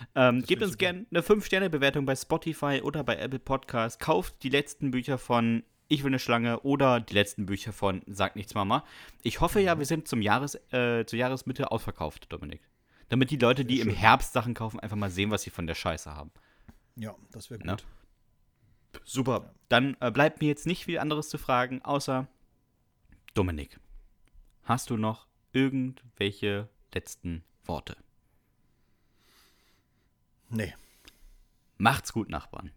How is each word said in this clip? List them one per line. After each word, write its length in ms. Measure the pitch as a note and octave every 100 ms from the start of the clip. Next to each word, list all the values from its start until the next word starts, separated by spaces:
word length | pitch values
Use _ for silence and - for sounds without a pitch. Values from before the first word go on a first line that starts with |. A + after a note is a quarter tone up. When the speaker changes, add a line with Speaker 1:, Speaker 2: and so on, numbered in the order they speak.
| A#2+
Speaker 1:
Ähm, 260 | - B2+ B2
Speaker 2:
Das 80 | B2
Speaker 1:
gebt 120 | -
Speaker 2:
wär 60 | G#3
Speaker 1:
uns 60 |
Speaker 2:
super. 40 | A#2+
Speaker 1:
gerne 280 | F#3 F3+ G#3+
eine 120 | E3+
fünf-Sterne-Bewertung 840 | E3+ G#3+ - F#3+ F#3+ D#3 C#3 D3 C3+
bei 100 | C3+
Spotify 640 | - D#3+ E3 D3+ C#3+ C#3
oder 220 | C3+ D3+
bei 120 | C3+ A2+
Apple 220 | B2+ C3
Podcasts. 600 | - C3+ - B2 A2+ -
Kauft 440 | - D#3+ - -
die 60 | C3
letzten 400 | C#3 C#3+ - C#3
Bücher 260 | B2+ B2 C3
von 440 | - A#2+ A#2 A#2 - _ _
Ich 140 | D3
will 60 | C3+
eine 80 | C3
Schlange 420 | - A#2 A#2+ A#2
oder 400 | C#3 C#3 C3+ B2
die 120 | A2+
letzten 300 | G2 G#2 -
Bücher 280 | F#2 G2 -
von 280 | G2+ G2+ F#2+ -
Sag 280 | G2 F#2+
nichts, 200 | - G2
Mama. 300 | G#2+ G2 B2+ - - - -
Ich 180 | A#2+ -
hoffe 180 | E3 G#3+
ja, 140 | F#3+
Speaker 2:
Mhm. 60 | D#3+
Speaker 1:
wir 60 | C#3
sind 220 | E3 -
zum 140 | B2
Jahres-, 320 | G#2 A2 C#3+ - -
äh, 320 | B2+ A#2+ A#2 A2+
zur 120 | A#2
Jahresmitte 520 | B2 C3 - B2+ C#3
ausverkauft, 640 | A2+ - - D#2 - -
Dominik. 300 | D#2+ D2+ - _ _ _ _ -
Damit 200 | A#2+ C3
die 60 | D3
Leute, 240 | A#2+ B2+
Speaker 2:
Sehr 60 | B2
Speaker 1:
die 120 | B2+
im 100 | A2
Speaker 2:
schön. 60 | F2
Speaker 1:
Herbst 340 | A2 A2+ -
Sachen 220 | B2 A#2
kaufen, 260 | A2+ A2+ A2
einfach 160 | G#2 G#2+
mal 140 | G2+
sehen, 200 | F2+ G2+
was 120 | G#2
sie 80 | -
von 160 | - E2
der 80 |
Scheiße 360 | D#2+ F#2 D#2+ -
haben. 200 | D2 D2+ - _ _ - - _ -
Speaker 2:
Ja, 180 | A2 - -
das 200 | - -
wär 80 | A2
Speaker 1:
Ne? 140 | F2+
Speaker 2:
gut. 120 | G2+ - - - _ _ _ _ _ _ _ _ -
Speaker 1:
Super. 380 | - B2+ C3 A2+
Speaker 2:
Ja. 100 | - - _
Speaker 1:
Dann, 280 | A#2+ C#3 -
äh, 100 | B2
bleibt 280 | C3+ D3+ -
mir 60 | D3+
jetzt 200 | C#3+ -
nicht 180 | F3
viel 140 | - E3
anderes 280 | D3+ D3+ D3
zu 80 | D3
fragen, 460 | - B2+ B2+ B2+
außer 460 | - C#3+ - C3 C3+ _ _ _ _ _ _ _ _ - -
Dominik, 460 | - F#2 D#2 C#2 - - - - _ _ - - _
hast 260 | - A#2+ -
du 80 | A2+
noch 300 | A2 A2 _ _ _
irgendwelche 1160 | C3 C3+ C3 B2+ C3 - - G2+ G2+ G#2 G2+ G#2+ _ _
letzten 480 | - - - F2 E2 - _
Worte? 320 | - D#2 - - _ _ _ _ _ _ _ _ _ _ _ _ _ _ _ _ _ _ _ _ _ _ _ _ _
Speaker 2:
Nee. 260 | A2+ G2 - - _ - _ - - _ _ _ -
Speaker 1:
Macht's 360 | A2 C#3 -
gut, 160 | A#2 G#2
Nachbarn. 400 | D2+ - - E2